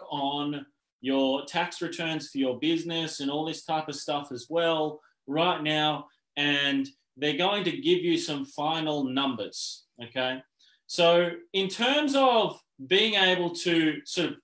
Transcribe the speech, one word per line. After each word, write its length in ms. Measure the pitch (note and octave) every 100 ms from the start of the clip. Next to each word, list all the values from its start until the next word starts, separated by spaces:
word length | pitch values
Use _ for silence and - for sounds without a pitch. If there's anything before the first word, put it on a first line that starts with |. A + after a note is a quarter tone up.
| -
on 560 | C#3+ C#3 C#3+ D3 D3 C#3 _ _ _
your 440 | B2+ C3+ C3+ C3+ C3+
tax 360 | F3 F3 -
returns 460 | E3 - E3 D#3 D#3
for 80 | C#3
your 220 | C3 A#2
business 580 | D3+ E3 E3+ E3 D#3+ -
and 100 | C#3
all 160 | D3
this 200 | D#3+ D3+
type 240 | - D#3+ D#3
of 80 | C#3+
stuff 340 | - C#3+ C#3+
as 160 | B2 -
well 520 | E3 E3 D#3+ D3+ D3+ _ _ -
right 340 | D3 F3 D#3+
now, 420 | D3+ D3+ D3+ D3 - _ _ -
and 520 | C#3+ C#3+ C#3+ C#3 C3+ - _ -
they're 200 | D3 C#3+
going 260 | F3+ G3+
to 80 | F#3
give 300 | C#3+ C#3 F3+
you 180 | E3+ E3
some 260 | - C#3+
final 600 | C3+ - D3 D#3+ D#3 D3
numbers, 800 | C3 C3 C#3 A2+ F#2+ - - - _ -
okay? 400 | A#2 B2 B2+ C3 - _ _ _ -
So 420 | - E3+ F3 F3 E3+ -
in 160 | F#3+ F#3+
terms 480 | - A#3+ D4 D4+ C4+
of 440 | C4+ A#3 G3 - _ - C3
being 260 | F#3+ A3
able 360 | G#3 F#3 F3+ E3+
to 500 | E3+ F3+ E3 D#3 D3
sort 260 | - - D3+
of 60 | C#3